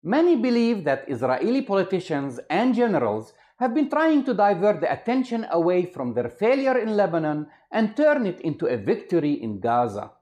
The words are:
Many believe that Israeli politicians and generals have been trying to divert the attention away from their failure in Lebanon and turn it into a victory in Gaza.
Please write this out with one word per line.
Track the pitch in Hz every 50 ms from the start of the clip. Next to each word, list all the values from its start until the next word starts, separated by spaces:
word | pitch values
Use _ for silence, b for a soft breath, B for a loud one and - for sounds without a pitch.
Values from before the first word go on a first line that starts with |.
Many | _ 156 214 302 330 359 339
believe | 247 214 254 240 233 233 233 240 202 160
that | 147 135 - -
Israeli | - 139 113 127 123 127 - - 208 247 277
politicians | 262 - 202 196 180 - 196 180 165 - 160 143 139 139 120 120 - _
and | 147 185 233 262 247
generals | 220 240 233 196 143 123 110 104 110 110 - b b b b b b
have | 240 262 226
been | 311 294
trying | - - 294 320 320 311 294 262
to | 269 233
divert | 185 208 202 202 170 190 208 208 156
the | 165 -
attention | 143 - - - 247 262 254 - 240 226 220 -
away | - 170 165 175 180 180 180
from | 175 - - 131 123 113
their | 117 117
failure | 117 - - 202 233 262 277 269 269 254 247
in | 214 220 214
Lebanon | 208 202 180 165 170 156 151 151 151 151 b b b b b
and | - 214 226 208 214
turn | - 302 302 294 294 233
it | 190 175 -
into | - 160 147 - 151
a | - 127
victory | 117 98 127 220 220 - - 180 170 147 147 147
in | - - 110 107 98
Gaza. | 90 117 117 120 120 117 98 101 101 - _ _